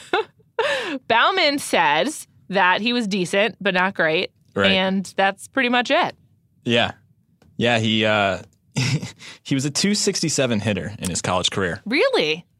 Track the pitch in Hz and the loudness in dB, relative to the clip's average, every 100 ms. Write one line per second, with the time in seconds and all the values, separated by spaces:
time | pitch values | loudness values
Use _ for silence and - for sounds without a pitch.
0 | - 392 - _ _ - 554 539 403 277 | -4 -2 -2 _ _ -4 -2 -2 -6 -8
1 | - 226 311 381 302 277 - 202 156 156 | 0 2 4 4 2 0 0 2 2 2
2 | 233 - - _ - 190 180 185 233 240 | 0 -6 -14 _ -4 2 2 2 0 -2
3 | 208 196 170 196 220 - 196 180 185 - | -2 -2 0 0 0 0 -2 0 0 0
4 | 160 170 190 _ _ 196 196 190 190 196 | 0 0 -4 _ _ 0 2 2 0 -2
5 | 180 - 196 202 - 262 247 247 240 311 | -4 0 0 -2 -6 -2 0 0 0 0
6 | 143 - _ _ _ _ 120 117 95 - | 0 -6 _ _ _ _ 0 2 2 -4
7 | _ _ _ _ _ - 117 117 113 110 | _ _ _ _ _ -2 2 2 2 2
8 | 107 107 98 87 - _ _ - 123 156 | 2 2 2 -2 -8 _ _ -4 -2 -2
9 | - - - - - 135 143 - 196 202 | -4 -14 -20 -20 -4 -2 -2 -2 0 0
10 | 208 - 160 - 131 107 104 92 80 - | 0 -2 -2 0 0 0 0 -2 -4 -8
11 | - 82 - 92 - 104 90 95 202 285 | -6 -4 -2 0 0 -2 -2 -4 -4 0
12 | 539 508 156 165 - _ | 2 0 -2 -4 -10 _